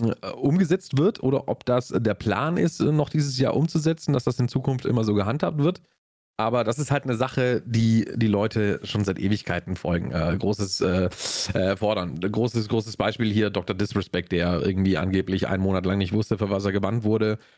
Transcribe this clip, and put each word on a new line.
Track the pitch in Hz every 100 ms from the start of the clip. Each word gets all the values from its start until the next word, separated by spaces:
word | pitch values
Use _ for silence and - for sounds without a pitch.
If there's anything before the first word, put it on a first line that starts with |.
| 113 -
äh, | 95
umgesetzt | - 139 175 170 185 - 135
wird | 180 -
oder | 131 135 -
ob | 123
das | - 123 -
der | - 110
Plan | 101 110 101 151 175
ist, | 175 -
äh, | 143
noch | 151 147
dieses | 156 143 127
Jahr | 131 -
umzusetzen, | 160 160 156 160 -
dass | 135
das | 127 123
in | 123
Zukunft | 131 135 127 -
immer | 120
so | 107
gehandhabt | 104 98 143 175 156
wird. | 151 180 _ _ _ _ _ -
Aber | 110 120
das | 113 117
ist | 143
halt | 139
eine | 135
Sache, | 113 127 - 123 120
die | - 113 113 113 - 117
die | 110
Leute | 101 107 113 104 78
schon | - 104
seit | 98 92
Ewigkeiten | 98 104 - 87 - 92
folgen, | - 87 87
äh, | 82 80 92
großes, | 98 104 95 -
äh, | 90 92 90 - - - - -
äh, | 95 98
fordern. | 104 104 90 73
Großes, | 95 107 120 117 104
großes | 113 107 -
Beispiel | 104 110 110
hier, | 104 104
Doktor | 95 87
Disrespect, | 92 101 101 90 90 87
der | 87 87 85
irgendwie | 90 95 95 85
angeblich | 95 95 95 95 -
einen | 95
Monat | 95 95 92
lang | 98
nicht | 95
wusste, | 104 107 101
für | 101
was | 98
er | 101
gebannt | 98 98 117
wurde | 107 110 107 107 -